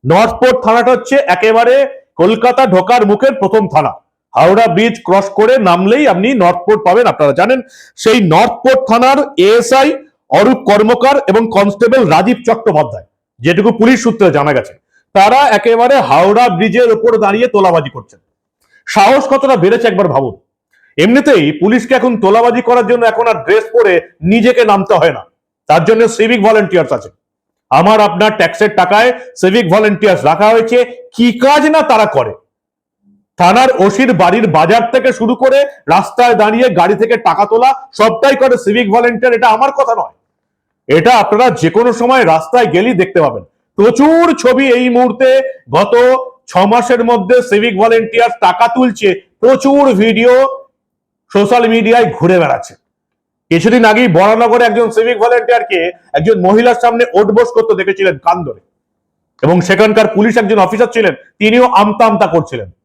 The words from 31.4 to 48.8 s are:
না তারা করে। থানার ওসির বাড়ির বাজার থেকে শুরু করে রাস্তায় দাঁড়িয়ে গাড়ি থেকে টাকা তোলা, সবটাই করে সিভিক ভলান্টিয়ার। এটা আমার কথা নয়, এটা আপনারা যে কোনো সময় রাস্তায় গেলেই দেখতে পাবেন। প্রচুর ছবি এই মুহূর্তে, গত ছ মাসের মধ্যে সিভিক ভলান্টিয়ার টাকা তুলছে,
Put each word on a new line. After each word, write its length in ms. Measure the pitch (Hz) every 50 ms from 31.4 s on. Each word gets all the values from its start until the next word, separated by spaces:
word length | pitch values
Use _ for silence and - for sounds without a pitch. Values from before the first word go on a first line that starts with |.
| 247 269 294 302 294
না 140 | 311 311 320
তারা 240 | 294 302 247 220 214
করে। 260 | - - 139 120 110 - - _ _ _ _ _ _ _ _ _ _ _ _ _ _ _ _ _ _ _ -
থানার 300 | 180 175 202 240 262 262 254 -
ওসির 320 | 185 202 196 202 269 233
বাড়ির 340 | 220 165 180 175 185 233 214
বাজার 380 | 180 151 156 160 170 220 240 233 233
থেকে 220 | - 254 220 262
শুরু 220 | 247 - 233 214 247
করে 220 | - 254 262 269 277 285 277 - - _ -
রাস্তায় 460 | 165 190 196 - - - 247 240 233
দাঁড়িয়ে 340 | 214 214 214 214 233 254 247
গাড়ি 260 | 175 180 - 190 214
থেকে 220 | 185 220 226 240
টাকা 280 | 226 - - - 202 208
তোলা, 240 | 208 220 233 247 262 269 - - _
সবটাই 440 | _ - 208 233 - - 269 277 269
করে 200 | 254 262 262 247
সিভিক 300 | - - 196 208 240 247 196
ভলান্টিয়ার। 440 | 196 240 247 240 233 226 247 254 233
এটা 140 | 226 247 226
আমার 240 | 220 220 262 277
কথা 220 | 277 277 262 240 226
নয়, 220 | 226 147 - _ _ _ _ _ _ _ _ _ _ _ _ _ _ _ -
এটা 240 | 139 165 160 233 254 -
আপনারা 320 | - - 214 214 247 254
যে 200 | 165 - 160 165
কোনো 220 | - 214 240 247
সময় 300 | 226 233 233 240 262 254 240
রাস্তায় 420 | 165 156 160 160 - - 247 233
গেলেই 280 | 180 143 175 208 247 240
দেখতে 260 | 170 190 190 - 175
পাবেন। 240 | 156 135 117 104 90 _ _ _ _ _ _ -
প্রচুর 460 | 202 240 233 240 285 311 320 330 339 339 285 -
ছবি 260 | - 247 254 254 277 269
এই 160 | 240 247 247 254
মুহূর্তে, 400 | 240 247 254 247 - - 262 262 262 269 - - - - _ 123
গত 240 | 123 160 208 202 233 240 247 254 262 254 254 - _ _ _
ছ 60 | - -
মাসের 480 | 185 190 202 233 247 240 240 247 233 233
মধ্যে 320 | 226 240 220 190 180 254 247
সিভিক 320 | 247 - 208 208 208 240 196
ভলান্টিয়ার 560 | 185 220 226 226 226 226 226 226 233 233 233 233 -
টাকা 280 | 208 180 - - 233 233
তুলছে, 400 | 233 254